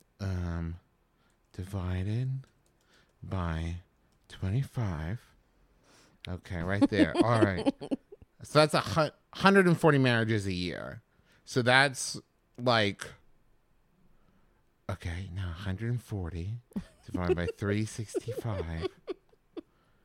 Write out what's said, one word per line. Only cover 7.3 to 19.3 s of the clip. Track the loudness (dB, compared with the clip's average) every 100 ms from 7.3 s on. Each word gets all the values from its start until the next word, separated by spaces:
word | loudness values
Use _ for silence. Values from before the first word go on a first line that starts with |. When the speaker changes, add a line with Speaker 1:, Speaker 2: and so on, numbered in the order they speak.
| 4
Speaker 1:
right. | 2 0 -2 -4 -6 -10 _ -20 -20 -20
So | 0 4
that's | 4
a | 2
hu-, | 0 0 -2 -4 _
hundred | 2 6 8 6
and | 6
forty | 6 6
marriages | 6 4 2 0 0
a |
year. | -2 -4 -6 -10 -12 _ _ _ _
So | -6 0
that's, | 4 6 4 0 -8 -10 -14 _ _ -4
like, | 2 4 4 0 -10 -16 -20 _ _ _ _ _ _ _ _ _ _ _ _ _ _ _ -10
okay, | -8 -8 -8 -8
now | -8 -8
a | -6
hundred | -6 -4 -2
and | -4
forty | -4 -6 -4 -6 -6 -8 -8 -10 -10 _ -8
divided | -2 0 0
by | -2
Speaker 2:
<laughs> | -2
Speaker 1:
three | -2 0
sixty-five. | -2 -6 -6 -6 -6 -6 -4 -4 -4 -4 -6 -8 -14 -14 _